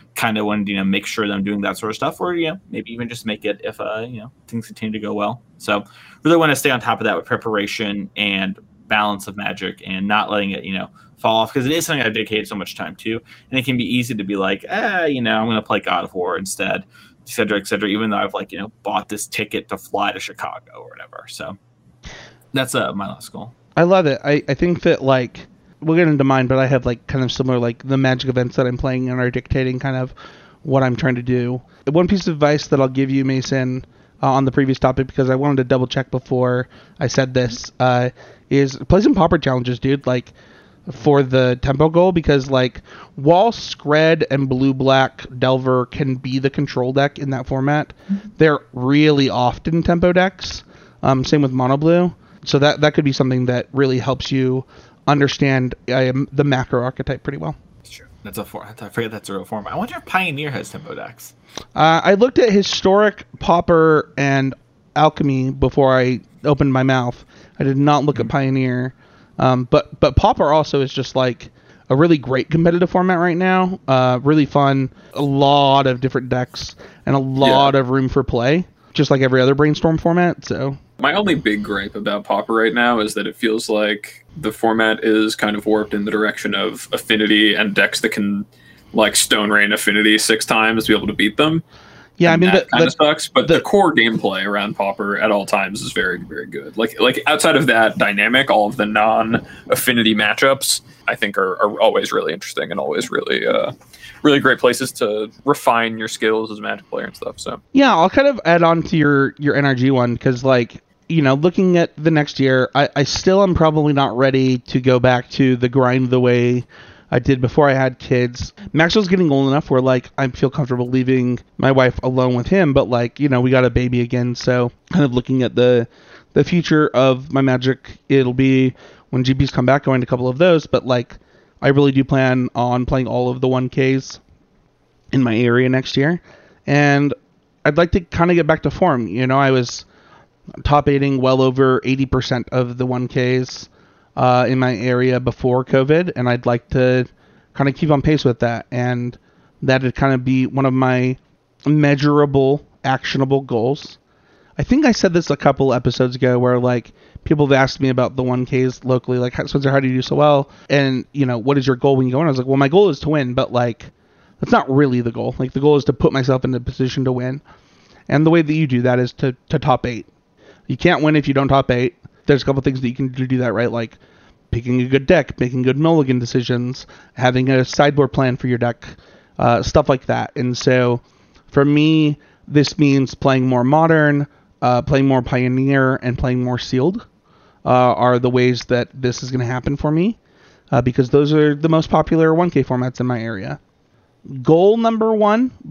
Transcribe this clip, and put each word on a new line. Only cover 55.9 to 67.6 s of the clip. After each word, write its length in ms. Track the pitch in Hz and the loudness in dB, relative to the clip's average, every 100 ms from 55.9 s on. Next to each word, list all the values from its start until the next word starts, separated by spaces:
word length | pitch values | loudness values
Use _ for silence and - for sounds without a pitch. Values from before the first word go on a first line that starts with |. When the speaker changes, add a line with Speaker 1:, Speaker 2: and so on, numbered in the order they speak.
Speaker 2:
um, 340 | 127 127 131 139 | -2 0 -2 -2
the 120 | 139 | -2
macro 380 | 143 131 - 123 | 0 -2 -2 -4
archetype 400 | 123 - 139 127 | -4 -6 -8 -8
pretty 140 | - 143 | -10 -8
well. 180 | 156 - _ - | -10 -10 _ -20
Speaker 1:
That's 120 | - | -20
true. 160 | - - - | -20 -20 -20
That's 160 | - 113 | -14 -14
a 60 | |
for-, 200 | 98 104 | -12 -14
I 240 | 101 113 104 | -18 -18 -10
forget 220 | - 110 | -6 -6
that's 180 | 107 - | -10 -10
a 60 | |
real 100 | 98 | -10
form. 220 | 92 107 101 | -8 -12 -8
I 80 | 147 | -8
wonder 200 | 233 - | -8 -10
if 100 | - | -6
Pioneer 440 | 190 180 139 151 | -4 -4 -6 -8
has 180 | 113 - | -8 -12
tempo 240 | 98 - | -16 -16
decks. 400 | 73 - - - _ _ - - | -14 -16 -18 -20 _ _ -18 -12
Speaker 2:
Uh, 260 | - 156 165 | 0 2 4
I 120 | - | 2
looked 240 | 196 254 - | 2 2 2
at 120 | 240 | 2
Historic, 720 | 202 190 - 190 196 208 - - - | 2 0 0 2 4 2 -2 -16 -6
Pauper, 720 | - 170 - 165 160 151 - - | 0 0 2 4 4 2 0 -4
and 380 | 139 139 135 - _ _ _ 143 | 0 0 -2 -8 _ _ _ 2
Alchemy 540 | 151 - 139 131 131 | 2 2 -2 0 -4
before 480 | 135 139 - 131 131 | -2 0 2 2 4
I 220 | 127 117 - _ | 2 -2 -8 _
opened 280 | 147 139 143 | -2 2 2
my 120 | 131 | 2
mouth. 400 | 131 131 123 - - - - | 2 0 -2 -8 -20 -20 -20
I 60 | - | -4